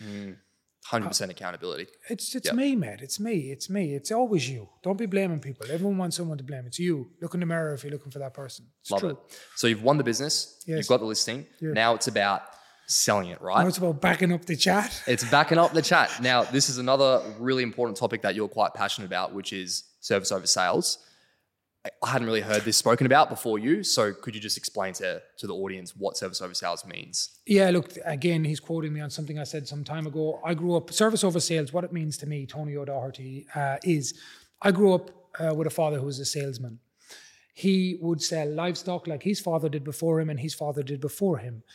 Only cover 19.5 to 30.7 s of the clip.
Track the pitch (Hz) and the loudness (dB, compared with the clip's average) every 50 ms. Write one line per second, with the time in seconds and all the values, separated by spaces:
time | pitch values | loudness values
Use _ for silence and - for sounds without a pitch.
19.5 | 104 95 92 90 87 - - _ _ _ - - 110 98 95 - 104 92 82 - | -8 -8 -6 -6 -6 -8 -8 _ _ _ -2 0 0 0 2 0 -2 -2 0 2
20.5 | - 98 90 87 107 160 185 - - - - _ _ _ _ _ _ _ _ _ | 2 2 4 2 2 2 2 0 -2 -4 -8 _ _ _ _ _ _ _ _ _
21.5 | _ _ _ _ _ _ - - - _ - 117 131 127 120 113 113 107 101 104 | _ _ _ _ _ _ -12 -12 -8 _ -2 0 0 0 0 0 0 0 0 2
22.5 | 107 104 104 113 107 - - - 120 - 135 127 131 151 143 - 120 - - 117 | 0 0 2 2 2 4 6 6 6 6 6 6 8 6 6 4 2 -2 -2 0
23.5 | 107 107 107 135 170 214 185 - - 123 107 104 95 - - 120 110 107 107 104 | 0 0 2 2 2 2 2 2 2 2 2 2 0 -4 -10 -10 -10 -8 -6 -6
24.5 | - - - - - 104 95 95 90 - 98 90 85 87 - _ _ - - 98 | -6 -6 -6 -6 -4 -4 -4 -4 -4 -4 -4 -4 -4 -6 -8 _ _ -12 -10 -8
25.5 | 87 95 98 95 95 92 90 - - 98 98 98 - - 98 92 90 - 92 90 | -6 -4 -4 -6 -6 -8 -10 -14 -10 -6 -4 -4 -4 -4 -6 -6 -6 -6 -8 -8
26.5 | 90 - 92 87 85 80 - 90 - - - - - - - - - _ - - | -6 -4 -4 -4 -4 -6 -8 -12 -14 -14 -12 -8 -6 -6 -6 -6 -8 _ 0 4
27.5 | 202 196 196 185 175 175 - - - - - 170 151 135 147 175 170 160 156 147 | 6 6 6 6 4 2 0 -2 -8 -10 -6 -6 -4 -2 0 0 2 2 0 0
28.5 | 156 139 - - 165 165 156 156 151 151 151 143 - - 151 143 147 151 143 - | -2 -4 -4 -6 -6 -4 -4 -4 -6 -6 -8 -8 -8 -10 -8 -8 -8 -8 -8 -8
29.5 | - 151 135 - 143 147 139 - 151 165 156 156 139 160 156 156 156 - - 165 | -8 -10 -10 -10 -10 -10 -8 -8 -8 -6 -6 -6 -4 -2 -2 -2 -2 -2 -2 -2
30.5 | 175 151 175 175 | -2 0 0 2